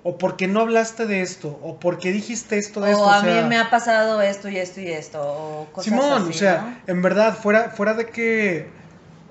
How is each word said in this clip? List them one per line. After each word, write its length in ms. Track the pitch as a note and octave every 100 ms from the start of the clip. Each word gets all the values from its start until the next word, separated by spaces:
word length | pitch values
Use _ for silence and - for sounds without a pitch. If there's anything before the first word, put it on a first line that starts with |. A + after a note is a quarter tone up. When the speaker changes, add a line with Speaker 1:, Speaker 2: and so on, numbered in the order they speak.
Speaker 1:
o 140 | F3 F3
"¿por 180 | F#3 -
qué 100 | F#3
no 140 | G#3
hablaste 440 | A3+ A3+ A3 - A3
de 140 | G3
esto?", 380 | F3+ - D3+ C#3+
o 160 | D#3+ -
"¿por 180 | F3+ F3
qué 140 | F3+
dijiste 460 | G3+ G#3 A3+ - G#3
esto 240 | G3+ G#3
de 80 | G3+
Speaker 2:
O 20 |
Speaker 1:
esto?". 180 | G#3 G3+
Speaker 2:
a 80 | G3+
Speaker 1:
O 20 |
sea, 200 | F#3+ A3+
Speaker 2:
mí 60 | A#3
me 80 | A3+
ha 120 | -
pasado 520 | A#3 A#3 A3 A3 G#3+
esto 280 | G3 G3 G3+
y 80 | F#3+
esto 240 | F3+ F#3+
y 60 | F3+
esto, 300 | D#3+ D3+ D#3
o 460 | C#3+ D3 D#3 D3+ D3+
cosas 140 | - G#3
Speaker 1:
Simón, 380 | A#3+ C#4+ B3+
Speaker 2:
así, 60 | E3+
Speaker 1:
o 20 |
sea, 280 | D#3+ G3 E3
Speaker 2:
¿no? 320 | A3+ - -
Speaker 1:
en 80 | F3+
verdad, 360 | F3+ F#3 A3 G#3+
fuera, 320 | G#3 G#3+ A#3
fuera 220 | - G#3
de 140 | A3 A3+
que, 600 | A#3 A3+ A3 G#3 D#3+ D#3 - - - - - -